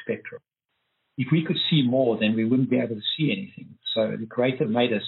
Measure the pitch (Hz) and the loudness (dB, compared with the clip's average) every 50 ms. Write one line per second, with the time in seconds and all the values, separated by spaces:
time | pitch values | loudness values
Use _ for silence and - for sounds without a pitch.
0 | - - 113 107 - - - - - _ _ _ _ _ _ _ _ _ _ _ | -6 -6 -6 -6 -8 -12 -14 -16 -18 _ _ _ _ _ _ _ _ _ _ _
1 | _ _ _ - 127 127 156 170 165 - 180 - - - 170 156 131 123 123 135 | _ _ _ -6 0 2 2 2 2 2 0 -2 0 2 2 4 4 4 2 2
2 | 135 120 110 104 110 107 113 113 113 110 127 127 135 123 127 123 120 110 113 104 | 2 2 2 2 2 2 2 2 2 2 2 2 2 2 2 0 0 -2 -4 -6
3 | 104 - - - 156 139 104 95 98 - - - - - - - _ - - 113 | -6 -6 -4 -2 0 0 0 -2 -6 -10 -14 -16 -18 -20 -20 -12 _ -6 -2 0
4 | 110 110 107 107 113 110 - - 120 131 131 - - 110 110 120 123 120 113 104 | 0 0 -2 -4 -8 -6 -2 0 0 0 0 0 -2 0 2 2 2 2 0 -2
5 | - | -2